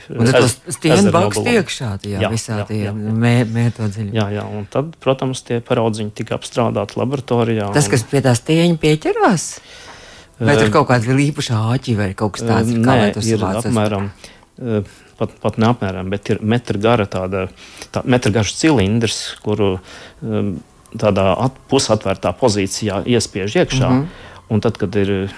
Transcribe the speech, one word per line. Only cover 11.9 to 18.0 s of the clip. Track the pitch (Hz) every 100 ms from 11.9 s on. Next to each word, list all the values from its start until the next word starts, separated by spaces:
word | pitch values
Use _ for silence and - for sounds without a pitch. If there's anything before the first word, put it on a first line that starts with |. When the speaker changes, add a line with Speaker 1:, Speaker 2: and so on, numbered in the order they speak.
| 104
Speaker 1:
vai | 101
kaut | 95 107
kas | -
tāds | 117 110 110
ir, | 117
kā | 120 127
Speaker 2:
nē, |
Speaker 1:
lai | 104
to | 110
Speaker 2:
ir | 113 113
Speaker 1:
savācas? | 92 101 117
Speaker 2:
apmēram, | 117 107 101 101 - - - _ -
eh, | 127 107 101 - - -
pat, | 110 -
pat | 113 107
ne | 113
apmēram, | 120 98 92 92
bet | 101 -
ir | 101
metra | 107 120 - 107
gara | 113 120 98
tāda, | 95 92 98 92 - - - -
tā, | 104